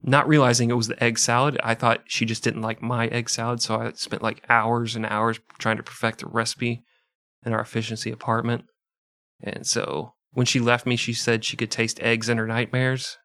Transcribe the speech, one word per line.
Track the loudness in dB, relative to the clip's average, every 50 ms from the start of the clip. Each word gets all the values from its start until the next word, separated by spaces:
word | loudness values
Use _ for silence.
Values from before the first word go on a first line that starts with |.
| 2
not | 4 4 4 6 6
realizing | 6 6 8 6 6 4 4 2
it | 2 0
was | 0 -2
the | -2 0 2
egg | 2 2 2
salad. | 2 2 4 2 2 2 0 -2 0
I | -2 -2
thought | 2 2 2 2 2 _ _
she | -4 -2 -2
just | -2 -2 -2 -2
didn't | -2 -2 -2
like | -4 -6 -6 -6
my | -4 -4 -2 -2 -2 -2
egg | -2 -4 -2 -2
salad, | -4 -4 -2 -4 -2 -2
so | -2 -2 -2 -2
I | -2 -4 -6
spent, | -8 -8 -6 -6 -4
like, | -4 -4 -4 -6 2 4
hours | 4 4 4 2 0 0 0 -2 -4 -4
and | -4
hours | -2 0 0 0 0 0 -2 _ _ -18 -4
trying | -2 -2 -2 -2
to | -4
perfect | -12 -10 -4 -4 -4 -4 -4
the | -12 -4
recipe | -2 -2 -2 -2 -4 -4 -2 -4 -4 -4 _ _ _ _ _ _ _ _ _ _ _ _ _
in | -2 -2
our | -2
efficiency | -2 -2 -4 -6 -4 -4 -8 -6 -6 -8
apartment. | -8 -6 -2 0 0 0 0 0 -2 -4 -6 _ _ _ _ _ _ _ _ _ _ _ _ _ _ _
And | -12 -10 -10 -8 -4
so | -2 -2 0 -2 -2 -4 -6 -6 -8 _ _ _ _
when | _ 0 2
she | 2 2 2
left | 4 4 2 2 2
me, | 0 -2 0
she | -2 -4 -4
said | -2 0 0 0 0 0
she | -4 -4 -4
could | -6 -6
taste | -2 -2 -2 -2 -2 -2
eggs | 0 0 0 2 2 0
in | 0 0
her | 0 -2
nightmares. | -2 -2 -2 0 0 0 0 0 0 -2 -4 -10 -12 -14